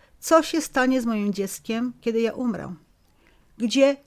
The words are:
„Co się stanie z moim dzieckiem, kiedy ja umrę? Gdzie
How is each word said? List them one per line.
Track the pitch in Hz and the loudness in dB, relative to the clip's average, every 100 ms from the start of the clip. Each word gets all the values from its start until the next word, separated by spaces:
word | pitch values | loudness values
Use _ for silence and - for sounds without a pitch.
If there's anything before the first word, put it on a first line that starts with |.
| _ _ | _ _
„Co | - 320 | 4 4
się | 311 320 | 4 -4
stanie | - 269 254 262 | -2 0 2 2
z | |
moim | 233 214 202 | 0 -2 -2
dzieckiem, | 196 196 - - 226 247 - | -2 -6 -8 -6 -4 -4 -4
kiedy | 233 226 | -4 0
ja | 220 | -2
umrę? | 214 247 180 - 175 _ _ _ _ _ _ _ - | -2 -4 -4 -8 -12 _ _ _ _ _ _ _ -6
Gdzie | 226 269 277 277 | -2 4 4 2